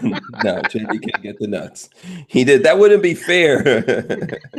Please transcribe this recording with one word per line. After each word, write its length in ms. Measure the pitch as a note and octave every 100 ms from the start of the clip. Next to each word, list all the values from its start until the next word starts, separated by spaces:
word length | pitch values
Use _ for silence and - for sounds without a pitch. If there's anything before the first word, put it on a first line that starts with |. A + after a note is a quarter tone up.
<laughs> 420 | A#2 F#2 - -
no, 200 | G#2 F2+
J 240 | - A2+ A2
B 80 | A2+
can't 240 | A2 -
get 160 | G#2 -
the 80 | G#2
nuts. 440 | F#2+ - - - _ F3+ F3+ D3
He 160 | -
did. 200 | B2+ C3+
That 160 | D#3 F#3
wouldn't 240 | G#3 G3+
be 120 | E3+
fair. 480 | D#3+ - F3 D#3+ C3
<laughs> 800 | C#3+ A2+ - G#2+ - - - - -